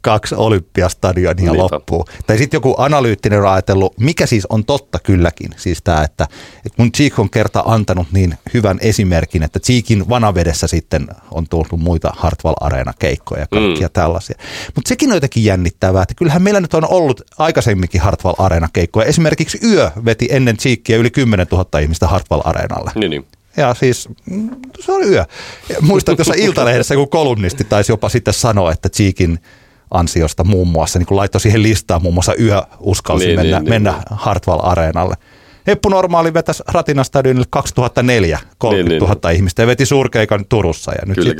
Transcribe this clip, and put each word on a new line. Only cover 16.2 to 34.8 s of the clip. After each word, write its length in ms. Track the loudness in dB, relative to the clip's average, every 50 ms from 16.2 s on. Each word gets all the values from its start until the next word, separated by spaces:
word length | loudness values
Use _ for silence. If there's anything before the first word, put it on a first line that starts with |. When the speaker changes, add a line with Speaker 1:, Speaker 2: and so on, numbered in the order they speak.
| 0 0 2 2
Speaker 1:
meillä 180 | 2 2 2 0
nyt 120 | 0 0 0
on 140 | 0 0 2
ollut 300 | 2 2 2 2 0 -2 -6 _ _ -2
aikaisemminkin 640 | -2 0 0 0 2 2 2 0 0 0 0 0
Hartwall 340 | 0 0 0 0 -2 -2 0 0
Arena-keikkoja. 680 | 2 2 2 0 0 -2 -2 -2 -2 0 0 0 0
Esimerkiksi 540 | 2 2 2 2 2 2 0 -2 -4 -4 -2 0
Yö 280 | 2 4 4 2 2 -2 -2 -2
veti 220 | -2 0 0 0 0
ennen 260 | 0 2 2 2 0 0
Cheekia 400 | 0 0 -2 0 0 0 2 2
yli 120 | 2 2
kymmenentuhatta 720 | 2 2 2 2 2 2 0 0 0 0 0 0 0 0
ihmistä 280 | 0 0 0 0 0 0
Hartwall 340 | 0 0 -2 -2 -2 -2 0
Areenalle. 460 | 0 -2 -2 -2 -4 -6 -6 -8 -6 -4
Speaker 2:
Niin, 140 | -2 -2 -2
niin. 140 | -2 -6 -8 _ _ _ _ _ -4 -2
Speaker 1:
Ja 160 | 0 0 0
siis, 360 | 0 0 0 0 -2 -6 -14 -18 -18 _ -10
mm, 200 | -8 -8 -8 -8 -10 -12 -16 -18 -18 -12
se 120 | -6 -4
on 120 | -2 0 2
Yö. 220 | 2 2 2 0 -2 -8 -16 -18 -18 -20 -16 -12 -10
Ja 60 | -4 0
muistan 340 | 2 2 2 2 2 0 0
tuossa 180 | 0 0 0 0 0
Iltalehdessä, 580 | 0 0 0 0 2 2 2 0 0 0 0
kun 140 | 0 0 0
kolumnisti 540 | 0 0 2 0 0 0 -2 -2 -2 -4 -2
taisi 280 | 0 0 0 2 2
jopa 180 | 0 0 0 -2
sitten 240 | -2 0 0 0 -2
sanoa, 380 | 0 0 0 2 2 2 0
että 180 | 0 -2 -4 -4
Cheekin 500 | -2 0 0 0 2 2 0 0 0 -2 -6 _ -20 -20 _ _ _ _ _ -4
ansiosta 520 | -2 -2 -2 0 0 0 0 0 0 -2 0
muun 240 | 2 2 2 2 0
muassa, 320 | 0 0 0 0 0 -2
niin 80 | 0 0
kun 100 | 0 0
laittoi 240 | 0 0 0 0
siihen 220 | 2 2 2 4 4
listaan, 380 | 2 2 0 0 -2 -2 0
muun 120 | 0 0 0
muassa 200 | 0 0 0 0 2
Yö 220 | 2 2 2 0 -2 -4 -8 -8
uskalsi 460 | -4 -4 -4 -2 -2 -2 0 0 2
Speaker 2:
Niin, 140 | 2 2 2
Speaker 1:
mennä, 180 | 2 2 0 0
Speaker 2:
niin, 60 | 0
niin, 60 | 0 0
Speaker 1:
mennä 180 | 2 2 0
Speaker 2:
niin. 100 | -2 -2 -6 -10
Speaker 1:
Hartwall 480 | -10 -6 -4 -2 -2 -2 -2 -2 -2 0 0
Areenalle. 520 | 0 0 0